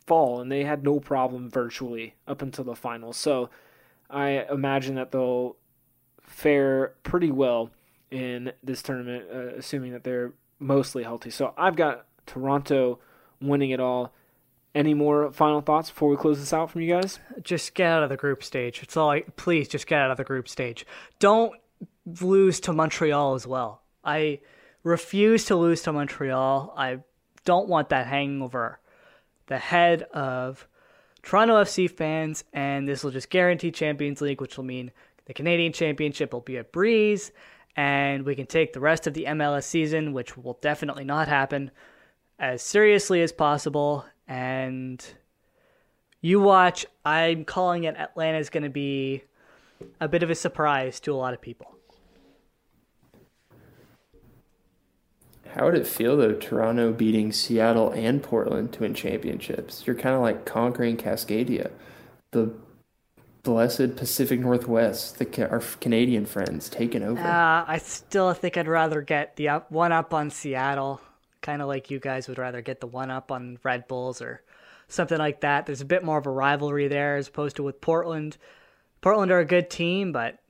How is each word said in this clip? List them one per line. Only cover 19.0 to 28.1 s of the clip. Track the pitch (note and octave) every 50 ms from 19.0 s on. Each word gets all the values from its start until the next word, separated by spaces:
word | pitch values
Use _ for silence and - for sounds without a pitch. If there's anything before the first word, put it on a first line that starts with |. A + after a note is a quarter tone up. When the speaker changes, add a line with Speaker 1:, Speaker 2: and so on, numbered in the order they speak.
| D#3 D3+
Speaker 2:
I, | C#3+ D#3 - - -
please | - - F3+ E3+ D#3 C3+
just | - - C#3 -
get | - D#3+ D3
out | C#3 C3
of | B2+
the | C#3 C3+
group | - C3+ C3 A#2+
stage. | - - - C3 A#2+ A2+ - - - - - - - _ _
Don't | - G3+ G#3+ A3+ A#3 G#3+ - - _ _ _ _ F3+ - _ _ _ F3 E3+ E3+
lose | F3+ F#3 F#3+ G3 F#3+ F#3 D#3 -
to | - F#3 D#3+
Montreal | D#3 D#3+ D3+ - - E3 D3+ C#3+ D3 C#3+ C3+ C3
as | B2+ -
well. | - C3 B2+ A#2+ G#2+ G#2 - _ _ _ _ -
I | D#3 D3 D#3 D#3 D3+ C#3+ C#3+ - _ _ _ _ _ _ _ -
refuse | E3+ E3+ E3 - - - G3 G#3 A3 A3+ A3 -
to | - G3+
lose | E3+ E3+ E3+ E3 D#3+ -
to | E3
Montreal. | D3+ D3 C#3+ C#3 - - C#3 C3+ C3 C3 C3 C3+ C3+ C#3 D3+ - -
I | - C3+ B2+ B2+ C3 - _ _ _ _ _ _ _ _
don't | F3+ F3 F3 C#3
want | F#3 F3 D3+ C#3+ -
that | D3 C3 A#2+
hanging | A#2+